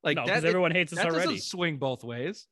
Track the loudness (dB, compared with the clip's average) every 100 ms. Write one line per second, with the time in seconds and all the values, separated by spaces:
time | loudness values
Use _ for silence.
0 | 0 0 2 2 2 4 4 2 0 0
1 | 0 2 0 -2 -6 -2 -2 0 -2 -4
2 | -6 -6 -6 -8 -16